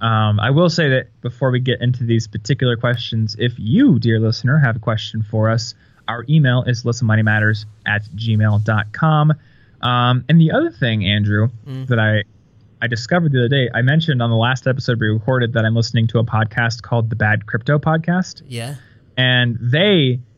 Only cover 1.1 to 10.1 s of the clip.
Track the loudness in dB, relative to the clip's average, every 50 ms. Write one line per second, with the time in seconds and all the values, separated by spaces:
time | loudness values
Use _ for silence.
1.1 | _ _ -10 -10 -6 -4 -2 0 0 0 0 -2 -2 0 0 -2 -2 -2 -2 0
2.1 | 0 0 -2 -4 -8 -8 -4 -4 -2 0 0 0 0 0 0 -2 -2 -2 -4 -6
3.1 | -4 -4 -4 -4 -4 -4 -4 -4 -4 -4 -4 0 2 4 4 4 4 2 2 2
4.1 | 2 2 2 0 0 -2 0 0 2 2 2 2 0 -2 -2 -4 -4 -4 -4 -6
5.1 | -8 -8 -6 -4 -2 0 0 0 0 -2 -4 -6 -10 _ _ _ _ _ _ -10
6.1 | -10 -8 -2 0 2 4 4 4 2 2 0 0 -2 -2 -2 -4 -2 -2 0 0
7.1 | 2 2 2 2 2 2 2 2 0 0 -4 -10 -18 -10 -6 -4 -4 -4 -4 -6
8.1 | -10 -8 -4 -2 0 2 2 2 2 0 0 0 0 0 -2 -4 -4 -2 0 0
9.1 | 2 2 2 2 0 -2 -6 _ _ _ _ _ -12 -6 -4 -2 0 2 2 2